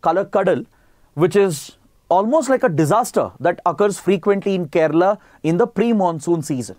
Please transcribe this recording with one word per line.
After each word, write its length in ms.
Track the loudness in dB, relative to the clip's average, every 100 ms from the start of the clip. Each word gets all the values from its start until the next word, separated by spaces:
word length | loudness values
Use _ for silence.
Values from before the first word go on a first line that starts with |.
Kalakkadal, 640 | 0 -2 0 0 0 -2 -4 _ _ _ _
which 220 | -2 0 2
is 400 | 2 -2 -12 _ _ _ _
almost 400 | 0 2 0 0
like 140 | 0
a 60 | 0
disaster 640 | 0 2 2 0 -2 -4 -2
that 200 | -4 -2 -4
occurs 320 | 0 -2 0
frequently 560 | -2 -2 0 -2 0
in 140 | -4 -2
Kerala 500 | 0 2 2 2 0 _ _
in 140 | -2 0
the 100 | 0
pre-monsoon 760 | 0 0 2 0 -2 -2 -2
season. 340 | -2 -6 -6